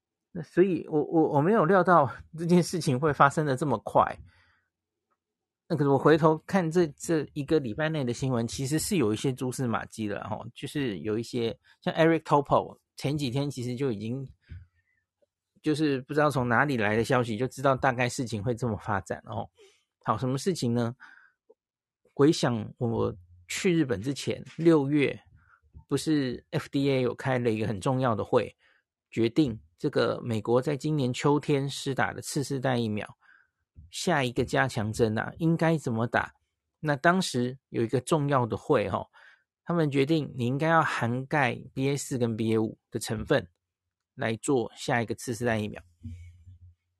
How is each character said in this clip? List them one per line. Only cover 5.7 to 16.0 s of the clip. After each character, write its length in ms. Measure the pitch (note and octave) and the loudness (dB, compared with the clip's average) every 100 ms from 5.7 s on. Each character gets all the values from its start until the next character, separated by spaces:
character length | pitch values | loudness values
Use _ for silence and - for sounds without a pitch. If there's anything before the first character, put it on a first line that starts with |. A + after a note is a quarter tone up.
可 80 | D3+ | 0
是 60 | C#3+ | 2
我 80 | C3+ | 4
回 220 | D3+ D#3 | 6 6
头 180 | D#3+ D#3 - | 4 2 0
看 240 | G3 D#3+ | -2 2
这， 160 | E3+ E3 - | 2 0 -2
这 280 | - D#3+ - | -2 -2 -2
一 100 | D3+ | -6
个 160 | C3+ D#3+ | 0 0
礼 140 | B2+ | 0
拜 160 | G#2 D#3 | -4 -4
内 160 | D#3 | -2
的 80 | B2+ | -2
新 180 | A#2+ C3+ | -2 -2
闻， 160 | A#2+ A#2 | -2 -2
其 200 | - C3 | -4 -2
实 120 | D#3 | -2
是 200 | - F#3+ | 0 0
有 160 | G#2+ | 2
一 20 | G#2+ | 0
些 160 | C#3 | -2
蛛 180 | B2+ B2+ | -4 -6
丝 160 | B2 B2 | -4 -2
马 200 | G#2 F2 | -4 -6
迹 200 | - G#2+ | -8 -6
的 100 | F#2 | -6
啦 100 | - | -8
吼， 180 | G#2+ A#2 | -10 -12
就 140 | - C3+ | -14 -10
是 300 | D3+ C3 F#2 | -6 -4 -4
有 200 | D#2 G#2+ | -4 -4
一 40 | |
些， 360 | A2+ B2 A2+ - _ _ | -4 -4 -4 -6 _ _
像 120 | - | -4
Eric 260 | - D#3+ D#3+ | 2 4 4
Topol 540 | - D3 C#3 B2 F2+ - _ | 2 2 4 0 0 -12 _
前 220 | - C#3 D3 | -8 -4 -2
几 140 | C#3 | -2
天 200 | B2+ C#3+ | -2 -4
其 140 | C3 | -4
实 100 | B2 | -6
就 160 | B2 C#3 | -4 -4
已 80 | G2+ | -4
经， 320 | A2 C3 C3 - - - - _ _ _ _ _ _ _ _ _ | -6 -8 -10 -18 -18 -18 -18 _ _ _ _ _ _ _ _ _
就 120 | D#3 | -2
是 280 | D3 D3+ C3+ | 0 0 0